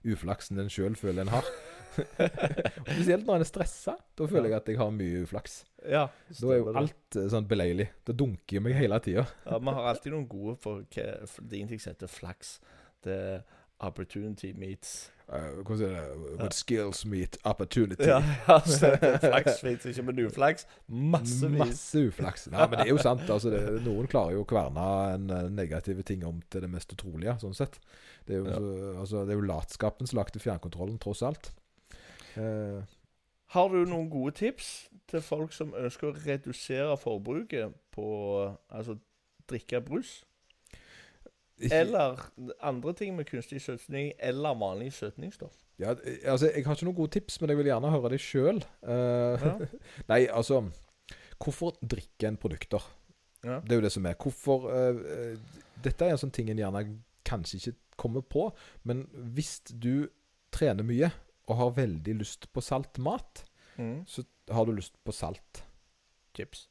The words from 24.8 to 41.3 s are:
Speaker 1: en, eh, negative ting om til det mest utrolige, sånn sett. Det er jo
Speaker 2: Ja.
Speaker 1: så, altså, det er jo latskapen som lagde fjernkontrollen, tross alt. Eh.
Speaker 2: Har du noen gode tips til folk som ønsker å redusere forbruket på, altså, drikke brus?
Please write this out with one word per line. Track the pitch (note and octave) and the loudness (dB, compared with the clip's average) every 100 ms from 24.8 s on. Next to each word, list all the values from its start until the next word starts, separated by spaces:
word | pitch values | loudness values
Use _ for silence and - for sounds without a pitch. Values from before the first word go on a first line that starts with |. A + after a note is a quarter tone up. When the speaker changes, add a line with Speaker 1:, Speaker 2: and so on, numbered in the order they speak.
| F#2 G2 G2 | 2 2 2
Speaker 1:
en, | F#2+ G2 | 0 -2
eh, | F#2 F2+ | -2 -2
negative | G2+ E2+ D#2 F#2 F#2+ | -2 -2 -2 -2 -4
ting | - F#2+ E2+ | -4 -4 -4
om | E2+ - | -6 -8
til | F#2 | -8
det | F2+ | -6
mest | F2 - | -8 -10
utrolige, | F2+ G2 D#2+ G2 A#2+ | -12 -10 -4 -4 -4
sånn | G#2 G2 | -6 -4
sett. | C3+ - _ - - - - | -6 -6 _ -20 -20 -18 -4
Det | G2 | -2
er | |
jo | G2 | -2
Speaker 2:
Ja. | G#2 | -2
Speaker 1:
så, | G2+ F#2+ G2 F#2 | -2 -4 -6 -6
altså, | G2 G#2 G2 | -4 -2 0
det | |
er | G#2 | 0
jo | G2+ | 0
latskapen | D#2+ - - G#2+ - C3 | -2 -4 -2 -2 -2 -2
som | A#2 | -2
lagde | F#2+ - | -2 -4
fjernkontrollen, | B2 F2+ F2 E2+ F2+ A2+ | -4 -4 -6 -6 -6 -4
tross | G2+ G#2 | -6 -2
alt. | B2 D3+ - - _ _ _ - - - - - | -4 -4 -12 -16 _ _ _ -20 -20 -20 -14 -6
Eh. | A2 G#2+ G#2 G2+ G2 _ _ _ _ _ _ | -4 -4 -6 -8 -10 _ _ _ _ _ _
Speaker 2:
Har | F3+ F#3+ | 2 4
du | F#3 F3 | 4 2
noen | E3+ D#3+ | 0 -2
gode | D3+ C3 D3 | -2 -2 0
tips | A3 C4+ - - - - - | -2 -2 -12 -14 -18 -20 -6
til | E3 | -6
folk | D3+ D3+ D#3 | -2 -4 -4
som | - D#3 | -6 -8
ønsker | A2 B2 - D3+ | -4 -6 -4 -6
å | D3 D3+ | -4 -4
redusere | C#3 C#3 B2 - C3+ D3 C#3 | -4 -4 -10 -4 -2 0 0
forbruket | - G#2+ G#2 D3 A3+ C3+ G#2+ - _ - | -2 -4 -2 -4 -4 -4 -6 -10 _ -8
på, | G#2+ G#2+ G2+ G2+ G2 G2 _ | -6 -4 -2 0 -2 -6 _
altså, | A2 A2+ A2 _ _ _ _ - | -10 -8 -10 _ _ _ _ -8
drikke | B2 - B2 | -8 -2 -4
brus? | - E3 - - _ _ _ _ _ - - - - _ - | -2 -6 -6 -16 _ _ _ _ _ -20 -20 -20 -20 _ -20